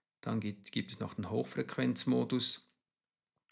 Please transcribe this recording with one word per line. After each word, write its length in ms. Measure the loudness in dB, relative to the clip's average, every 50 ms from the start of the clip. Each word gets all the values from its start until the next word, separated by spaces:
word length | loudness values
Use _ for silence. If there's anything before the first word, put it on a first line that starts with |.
| _ _ _ _
Dann 180 | -4 -2 -2 0
gibt, 320 | 0 -2 -4 -8 -10 -6
gibt 200 | -4 -4 -4 -4
es 80 | -4 -6
noch 160 | -6 -4 -4
den 160 | -4 -2 0
Hochfrequenzmodus. 1400 | 0 0 0 0 -2 -4 -4 -2 -2 0 2 2 2 2 4 4 4 4 4 4 2 2 2 0 -2 -4 -8 _ _ _ _ _ _ _ _ _ _ _ _ _ _ _ _ _